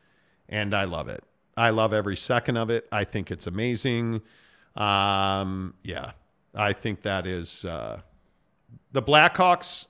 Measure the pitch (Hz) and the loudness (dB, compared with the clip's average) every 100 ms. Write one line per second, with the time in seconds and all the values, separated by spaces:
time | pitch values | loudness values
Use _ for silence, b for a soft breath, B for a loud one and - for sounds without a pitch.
0 | _ _ _ _ - 107 104 101 98 80 | _ _ _ _ -8 -6 -2 -2 -2 -4
1 | 60 50 - _ _ - 117 110 110 107 | -6 -12 -16 _ _ 0 2 4 2 2
2 | 101 92 - 120 - 117 113 117 - 107 | 0 -4 0 0 0 -2 0 -2 -2 -4
3 | 104 107 87 85 104 92 120 120 131 117 | -2 -4 -6 -8 -8 -4 -2 -2 -2 0
4 | 117 110 b b b b b - 104 98 | -2 -4 b b b b b -4 0 2
5 | 101 98 98 98 95 95 92 - - 80 | 2 2 2 0 -2 -4 -8 -10 -10 -10
6 | 67 - _ _ _ 104 104 101 117 98 | -10 -16 _ _ _ -2 -2 0 -4 -4
7 | 104 95 90 90 82 - 90 78 55 53 | -4 -2 -2 -6 -8 -10 -8 -8 -8 -12
8 | - _ _ _ _ _ _ - _ 135 | -16 _ _ _ _ _ _ -20 _ -2
9 | 117 151 170 - 180 175 - - | 6 8 8 6 4 4 0 -10